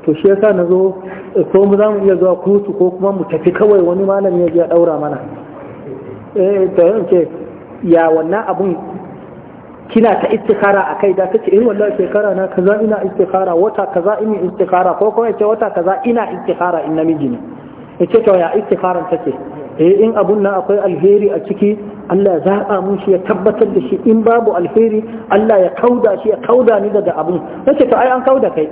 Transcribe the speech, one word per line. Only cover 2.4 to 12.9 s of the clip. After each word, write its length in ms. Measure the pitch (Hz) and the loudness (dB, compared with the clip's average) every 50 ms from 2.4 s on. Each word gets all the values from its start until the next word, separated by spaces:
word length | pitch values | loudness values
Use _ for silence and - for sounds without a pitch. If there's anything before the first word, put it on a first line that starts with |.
| - 185 202 202 202 202 180 | 0 0 0 0 0 -2 -2
ko 140 | - 180 180 | 0 0 0
kuma 200 | 180 180 185 196 | 0 -2 -4 -2
mu 120 | 196 190 165 | -2 -2 -4
tafi 260 | - 170 156 - 180 | -4 -4 0 0 0
kawai 300 | 175 - 214 208 208 196 | 2 2 4 4 4 4
wani 220 | 175 170 175 190 196 | 4 2 0 0 0
malami 380 | 196 196 196 196 196 175 175 | 0 0 0 0 0 0 2
ya 80 | 175 170 | 0 2
je 80 | 160 175 | 2 0
ya 80 | 170 | 0
ɗaura 300 | 156 165 170 170 165 156 147 | 4 4 4 4 2 0 -2
mana. 180 | 147 147 147 127 - - - - - - - - - - - - - - - - - - - - - - - | -4 -6 -6 -8 -10 -14 -14 -16 -16 -18 -18 -18 -18 -18 -18 -16 -16 -16 -14 -14 -14 -16 -16 -18 -18 -8 -2
Eh, 340 | 208 185 190 202 196 190 180 180 | 0 0 2 2 2 0 0 4
to 60 | 180 170 | 4 4
yin 200 | 170 208 226 185 - | 4 4 0 0 2
ce, 180 | 190 180 160 151 - - - - - - - - - - - | 2 2 2 0 -4 -14 -14 -14 -16 -18 -20 -20 -16 -8 0
"Ya 260 | 180 165 165 165 165 | 2 4 4 4 4
wannan 340 | 160 160 160 160 185 214 220 | 2 2 0 0 -2 -4 -2
abun 300 | 190 185 - 196 196 170 147 - - - - - - - - - - - - - - - - - - - - - - | -4 -4 -2 -2 -4 -4 -6 -8 -14 -14 -14 -14 -16 -18 -20 -20 -20 -20 -20 -20 -20 -20 -20 -20 -20 -20 -20 -18 0
kina 260 | - 226 220 226 190 - | 2 2 4 4 2 0
ta 60 | - - | 0 -2
istikhara 500 | - 220 - - 208 - 202 202 202 196 180 151 | -2 -2 0 0 0 2 2 2 2 2 0 -2
a 40 | 151 - | -2 -2
kai 120 | 202 202 185 | 0 0 2
da?" 120 | 190 185 | 0 -2
Ta 100 | 185 190 220 | 0 0 -2
ce, 100 | - 190 | 0 2
"Eh, 80 | 190 202 240 | 2 4 4
wallahi 260 | 240 202 208 208 208 - | 2 0 0 -2 -2 0
shekara 360 | - 185 175 202 208 208 208 185 | -2 -4 -2 0 0 0 0 -2
na 120 | 190 190 | -2 -4
kaza 320 | 185 - - 180 190 208 208 | -4 -2 0 2 2 2 2
ina 220 | 220 214 | 0 -2